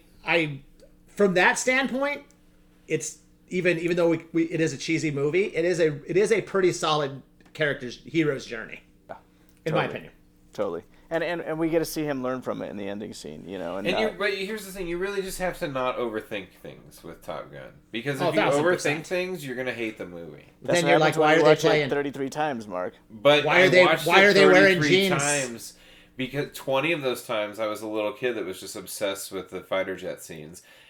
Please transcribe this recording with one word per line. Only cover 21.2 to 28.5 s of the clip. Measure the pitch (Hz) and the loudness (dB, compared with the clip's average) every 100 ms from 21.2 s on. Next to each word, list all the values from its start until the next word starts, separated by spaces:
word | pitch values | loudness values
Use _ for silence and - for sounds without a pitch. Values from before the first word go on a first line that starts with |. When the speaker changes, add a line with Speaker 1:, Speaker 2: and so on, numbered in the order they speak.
Speaker 1:
"Why | 151 | 4
Speaker 2:
you | 160 | 6
Speaker 1:
are | |
they | 156 | 8
Speaker 2:
watch | 151 | 6
it | 156 | 4
Speaker 1:
playing | 156 139 | 2 2
Speaker 2:
thirty-three | 143 143 135 135 | 0 -2 -4 -6
times, | 151 151 123 104 | -4 -4 -4 -6
Mark. | 90 90 - - | -6 -6 -8 -20
Speaker 3:
But | 110 139 147 | 0 4 4
Speaker 1:
Why | 143 170 | 6 6
are | 185 | 6
Speaker 3:
I | |
Speaker 1:
they, | 180 | 8
Speaker 3:
watched | 175 156 | 6 4
Speaker 1:
why | 156 185 | 4 6
Speaker 3:
it | 202 | 8
Speaker 1:
are | |
they | 196 190 | 8 8
wearing | 185 196 185 | 8 8 6
Speaker 3:
thirty-three | 151 185 196 | 4 4 4
Speaker 1:
jeans?" | 160 | 2
Speaker 3:
times | 143 147 131 113 - - - - _ - | 2 0 -2 -6 -14 -18 -20 -20 _ -10
because | 127 139 143 - | -8 -6 -8 -8
twenty | - 135 151 | -2 0 0
of | 170 | -2
those | 135 120 | -2 -4
times | - 110 104 104 | -4 -4 -4 -4
I | 110 | -4
was | 104 | -4
a | 110 | -6
little | 110 104 | -4 -4
kid | 98 127 | -2 -4
that | 110 | -4
was | 90 | -6